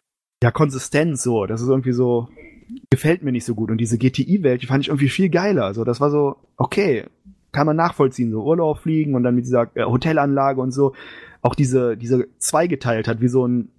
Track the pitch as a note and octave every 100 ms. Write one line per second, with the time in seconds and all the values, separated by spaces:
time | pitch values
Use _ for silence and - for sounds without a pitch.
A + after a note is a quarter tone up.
0 | - _ _ - A#2+ D3 D3+ C3 - D3
1 | E3 C3+ A#2+ A2+ G2 A2+ B2 C3+ B2+ A#2+
2 | B2 A#2+ A#2+ - - - - A#3+ - -
3 | D3+ F3+ C#3 B2 - A2 A2 A2+ A#2 A#2
4 | B2+ C3+ C3+ G3+ C#3+ B2 B2+ C3+ C#3 C#3+
5 | C#3 - F#3+ E3+ G3+ E3+ G2 G#2+ A#2 A#2+
6 | D3 D3 C#3+ - _ - C3+ G3 G3 A#2
7 | - _ - - _ D3 D3+ D#3+ E3 -
8 | C3+ - A#2 A2 B2 E3+ D#3 D3 E3 D#3+
9 | D3 B2+ B2 B2 B2 B2 A#2 B2 A2+ A#2+
10 | E3 D#3 C#3 C#3 C#3 C3 B2+ C3 C#3 -
11 | - - - - B2 - C3 B2+ A#2+ A2
12 | A#2+ B2+ - - - D3+ F3 C#3+ A#2+ A2+
13 | A2 A#2 B2 C3 B2 A#2+ -